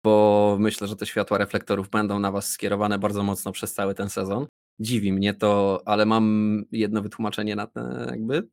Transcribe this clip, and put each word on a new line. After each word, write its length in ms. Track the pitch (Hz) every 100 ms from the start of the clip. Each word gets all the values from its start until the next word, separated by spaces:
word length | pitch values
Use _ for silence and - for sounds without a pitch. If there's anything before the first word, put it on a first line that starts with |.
bo 540 | 110 107 104 104 104 101
myślę, 280 | 107 104 101
że 80 | 104
te 100 | 104
światła 320 | - 101 101
reflektorów 520 | 98 101 - 98 95
będą 300 | 107 104 101
na 120 | 101
was 160 | 98 -
skierowane 520 | - 101 101 104 101
bardzo 240 | 104 101
mocno 280 | 101 101 98
przez 220 | 95 107
cały 200 | - 98 98
ten 140 | 101
sezon. 380 | - 95 104 147 _ _ -
Dziwi 340 | 110 120 98
mnie 200 | 95 101
to, 480 | 101 107 101 98 95 -
ale 200 | 104 107
mam 580 | 113 110 107 107 107 101
jedno 300 | 113 104 107
wytłumaczenie 540 | 104 - 107 104 104 104
na 120 | 107
te, 380 | 120 123 127 123
jakby 340 | 120 110 147 170